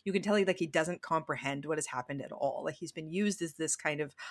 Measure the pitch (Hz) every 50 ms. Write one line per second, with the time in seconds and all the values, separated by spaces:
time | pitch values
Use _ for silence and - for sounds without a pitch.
0 | - 202 185 196 175 208 208 208 196 190 180 - 170 156 143 160 160 175 175 160
1 | - - 165 160 156 - 147 127 139 139 143 143 143 151 160 156 - - 127 127
2 | 123 - 139 139 - - - - 139 135 - - - 156 147 - 175 151 - 165
3 | 156 156 165 196 208 208 190 - 170 160 - - 160 147 - - - 156 147 147
4 | 151 143 - - - -